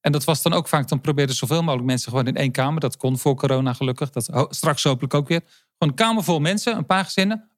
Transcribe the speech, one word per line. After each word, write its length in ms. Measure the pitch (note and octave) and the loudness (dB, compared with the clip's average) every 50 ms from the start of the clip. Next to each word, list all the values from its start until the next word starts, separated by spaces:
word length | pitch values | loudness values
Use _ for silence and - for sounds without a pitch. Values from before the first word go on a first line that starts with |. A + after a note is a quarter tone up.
En 100 | - D3 | 2 2
dat 120 | D3 D3+ - | 0 2 2
was 180 | - D#3 - | 0 0 0
dan 120 | - E3+ E3+ | 2 2 2
ook 140 | F3 D#3+ | 2 0
vaak, 200 | - - D3+ C3+ | 0 0 0 0
dan 140 | - D#3 C3 | 0 -2 -2
probeerden 340 | - D#3 D3 C#3+ C#3 C3 B2+ | 0 0 2 2 0 0 0
zoveel 260 | - - A2 D3+ E3 - | -4 -2 0 0 0 0
mogelijk 240 | - C3+ B2 A#2+ | 0 -2 0 0
mensen 220 | C3 B2+ B2 - - | 0 -2 -2 -4 -2
gewoon 180 | A#2 C3+ B2 | -2 0 0
in 80 | B2+ B2+ | 0 0
één 160 | - C#3 C3 | 0 -2 -2
kamer. 280 | - - C3 C#3 D3 D#3+ | 0 0 0 0 0 0
Dat 180 | C#3+ B2 - | -2 -4 -4
kon 200 | _ - B2+ C3 | _ -2 -2 -2
voor 180 | B2+ - D3 C3+ | 0 0 0 0
corona 380 | B2+ - C3+ C3 C3 C3 B2+ B2 | 2 0 0 2 2 2 0 -2
gelukkig, 360 | - C3+ B2+ B2 - D3 C3 | -2 -2 -2 -2 -4 -6 -4
dat 180 | - B2+ A2+ | -4 -6 -6
ho-, 200 | - - B2 - - | -2 0 0 0 0
straks 340 | - - - D#3+ C#3+ - - | -2 -2 0 0 0 2 0
hopelijk 300 | D3+ C3 B2+ - C3 - | 0 0 0 -2 0 0
ook 140 | D3 C#3+ | -2 0
weer. 140 | - E3 E3+ | 0 -2 -2
Gewoon 480 | - _ - _ _ _ _ _ E3 D3 | -2 _ -20 _ _ _ _ _ 0 0
een 40 | C3+ | 2
kamer 300 | - A3+ A3+ A3+ A3 E3 | 2 2 2 2 2 2
vol 160 | F3 E3+ D3+ | 2 2 2
mensen, 380 | D3 E3+ G3 G#3+ - A#3+ A3+ | 2 0 0 0 -2 -2 -2
een 80 | G#3 D#3 | -2 0
paar 200 | - F#3 F#3+ F#3 | 0 0 0 0
gezinnen, 440 | - - - F#3+ G3+ A3 G#3+ - _ _ | 0 0 0 0 0 0 -4 -8 _ _